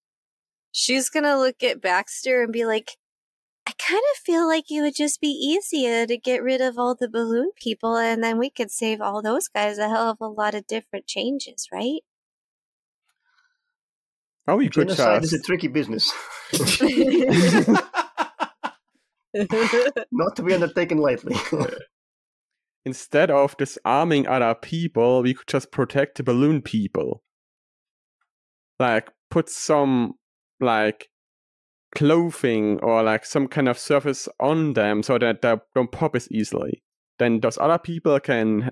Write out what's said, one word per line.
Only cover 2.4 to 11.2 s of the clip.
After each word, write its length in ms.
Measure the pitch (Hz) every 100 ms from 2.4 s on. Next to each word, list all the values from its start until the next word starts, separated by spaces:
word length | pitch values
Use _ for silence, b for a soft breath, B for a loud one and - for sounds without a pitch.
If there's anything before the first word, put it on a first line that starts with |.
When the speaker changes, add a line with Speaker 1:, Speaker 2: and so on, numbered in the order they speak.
Speaker 1:
and 80 | 233
be 100 | 226
like, 280 | 226 220 220 - _ _ _ _ _ _ -
"I 60 | -
kinda 240 | - 370 554 554
feel 220 | - 330 330
like 240 | 320 302
it 100 | 302
would 140 | 294 285
just 240 | 294 -
be 80 | 302
easier 800 | 277 277 349 403 311 247 233 233
to 100 | 240
get 260 | 254 254
rid 200 | 247 262
of 160 | 254 240
all 160 | 247 247
the 100 | 240
balloon 400 | 226 226 233 311 -
people, 360 | 233 220 226 226
and 260 | 226 226
then 140 | 226 226
we 100 | 262
could 220 | - 220
save 320 | - 220 220
all 180 | 208 208
those 280 | 214 262 -
guys 280 | 214 208 208
a 140 | 214
hell 180 | 220 226
of 100 | 220
a 40 | 220
lot 260 | 214 208
of 120 | 208 202
different 400 | 220 - 202 -
changes, 600 | 202